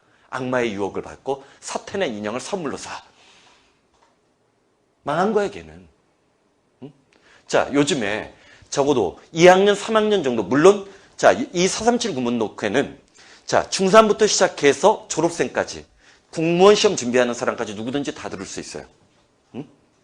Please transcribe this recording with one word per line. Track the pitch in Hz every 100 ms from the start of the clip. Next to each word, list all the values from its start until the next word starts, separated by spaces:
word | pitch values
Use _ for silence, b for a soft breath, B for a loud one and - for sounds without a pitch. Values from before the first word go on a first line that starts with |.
| b b b
악마의 | 127 127 127 120
유혹을 | 98 95 95
받고 | 85 78 131 139 B B
사탄의 | - - - 196 165 104
인형을 | 104 123
선물로 | - 196 143 92
사. | - - - b b b b b b _ _ _ _ _ _ _ _ _ _ _ _ _
망한 | 139 156 202
거야, | 214 196
걔는. | 90 78 82 87 _ _ _ _ _ _ _ _ _
응? | 135 _ _ b b b -
자, | 127 90
요즘에 | 139 147 151 101 107 80 b b b b
적어도 | 139 139 131 90 B B
이 | 165 175
학년, | 185 202
삼 | 202 - 220
학년 | 214 202
정도, | 135 117
물론, | 92 135 175 202 B B B -
자, | 127
이, | 95 294
이 | 175 185
사삼칠 | - 220 240 226
구문 | 131 120 120
녹회는, | 104 - 107 117 143 135 _ B B B
자, | - 143 -
중삼부터 | - 190 220 214 - 208
시작해서 | - 185 - 143 131 190 208 -
졸업생까지, | - 165 - 127 113 90 80 - b b b _
공무원 | 170 165 175 202
시험 | 208 208 160
준비하는 | 120 123 120
사람까지 | 120 117 107 107
누구든지 | 104 117 143 143
다 | - 101
들을 | 92 92
수 | -
있어요. | - 76 64 _ _ _ _ _ _
응? | 113 147 _ _ _